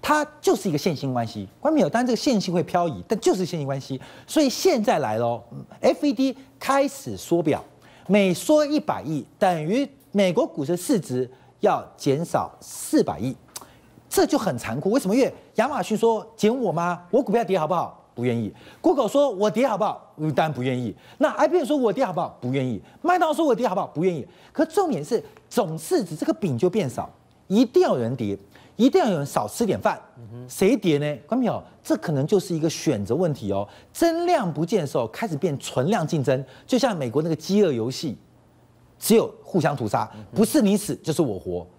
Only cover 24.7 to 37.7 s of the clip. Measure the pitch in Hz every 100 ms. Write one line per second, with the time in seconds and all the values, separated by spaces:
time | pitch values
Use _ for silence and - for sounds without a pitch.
24.7 | - 370 196 147 233 - - _ - 196
25.7 | 160 - 349 196 156 285 311 190 120 180
26.7 | 220 147 - - - _ _ _ 196 254
27.7 | 359 359 170 117 131 107 98 - - -
28.7 | - 240 370 294 175 139 - 107 - 220
29.7 | 123 208 165 - - 113 117 123 - 190
30.7 | 247 185 143 147 147 - 240 240 117 -
31.7 | - - 320 - 147 139 202 - 165 160
32.7 | - - 120 98 127 180 139 101 98 101
33.7 | - - - 339 330 349 339 196 147 170
34.7 | 214 147 147 113 - 226 151 180 139 -
35.7 | - 135 208 160 165 135 135 139 - -
36.7 | 254 254 185 127 120 165 160 - 196 196